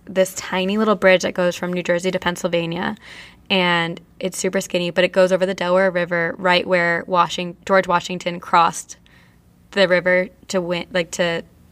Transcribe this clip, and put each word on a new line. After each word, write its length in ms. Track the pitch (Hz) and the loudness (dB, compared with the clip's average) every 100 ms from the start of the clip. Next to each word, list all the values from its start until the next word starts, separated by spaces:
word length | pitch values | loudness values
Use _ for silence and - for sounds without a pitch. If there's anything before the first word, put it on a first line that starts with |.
this 300 | - 185 185 | -4 0 0
tiny 420 | - - 185 185 208 | -4 -6 -4 -2 0
little 180 | 214 196 | 0 4
bridge 260 | 190 185 | 4 4
that 120 | 190 | 2
goes 220 | - 180 - | 0 -2 -2
from 160 | 180 | -4
New 100 | 180 | -4
Jersey 280 | 170 175 185 | -2 -2 -2
to 80 | 180 | -2
Pennsylvania. 800 | 175 175 180 170 165 170 202 214 - - - - - | -4 -4 -2 -2 -2 -4 -6 -6 -14 -20 -20 -20 -2
And 520 | 190 175 170 165 175 - - | 0 2 0 -2 -6 -16 -10
it's 180 | 190 - | -8 -4
super 240 | 190 196 | -4 -2
skinny, 300 | - 180 175 | -2 -4 -2
but 140 | 175 | 0
it 80 | 180 | 2
goes 200 | 190 185 | 4 4
over 140 | 185 185 | 4 0
the 80 | |
Delaware 360 | 185 180 185 190 | -2 0 2 2
River 440 | 175 175 175 165 - | 0 -2 -2 -2 -2
right 280 | 185 180 - | 2 2 2
where 380 | 180 170 170 - | 2 2 0 0
Washing-, 500 | 180 170 - 175 - | 0 0 -2 -8 -10
George 220 | - 196 180 | 2 2 4
Washington 520 | 175 - 180 175 175 | 0 -2 -6 -8 -8
crossed 560 | - 175 170 - - - _ _ _ _ _ _ _ | 0 4 4 0 -12 -20 _ _ _ _ _ _ _
the 180 | 196 175 | 0 2
river 400 | 180 180 180 185 - - | 4 4 2 0 -8 -4
to 120 | 190 | -4
win, 260 | 175 175 - | -2 -4 -4
like, 200 | 185 170 | -4 -4
to 300 | - 175 170 - _ _ | -4 -2 -4 -8 _ _